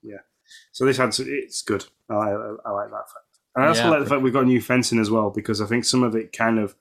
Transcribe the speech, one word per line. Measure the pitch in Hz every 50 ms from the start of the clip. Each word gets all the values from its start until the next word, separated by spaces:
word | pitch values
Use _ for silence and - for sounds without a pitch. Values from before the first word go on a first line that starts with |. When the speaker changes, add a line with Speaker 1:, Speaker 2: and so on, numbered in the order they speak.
| _
Speaker 1:
yeah. | 110 104 98 _ _ _ _ _ _ - - _ _ _
So | - 127
this | 135 131 127
had, | 131 120 104 -
it's | 131 131 143 139 - - - - -
good. | - 110 98 - - _ _ _ _
I, | 107
I, | 104 107 107 101 107 110 107 107 113 -
I | 110 101
like | 101 104 98
that | 104 104 - -
fact. | - - _ _ _ _ _ _ _
And | 127 131
I | 151
also | 165 113 117
Speaker 2:
Yeah, | -
Speaker 1:
like | 160 147
the | 143
Speaker 2:
for | - 143
Speaker 1:
fact | 139 131
we've | 131 117
got | 135 131
new | 127 127 123 110
fencing | - 127 127 120 - 120 113
as | 110 104
well, | 110 113 107 104
because | 98 110 104 - 110 98
I | 107
think | 98 117 123 117
some | - - 127 123
of | 120 110
it | 113 110 - -
kind | - 117 113 113 110
of | 107 98 - _